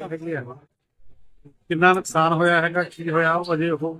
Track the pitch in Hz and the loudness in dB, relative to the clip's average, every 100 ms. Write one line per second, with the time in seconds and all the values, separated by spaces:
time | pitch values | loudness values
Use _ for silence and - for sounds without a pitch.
0 | 190 160 165 151 123 127 - _ _ _ | -8 -10 -8 -8 -10 -16 -20 _ _ _
1 | - - - - 143 _ _ 165 180 185 | -20 -20 -20 -20 -20 _ _ 2 4 4
2 | 180 165 160 165 175 170 165 175 175 165 | 0 0 2 4 4 4 2 -2 -4 -6
3 | 165 160 160 170 175 160 170 151 160 160 | -2 0 2 0 0 -2 0 -2 -4 -8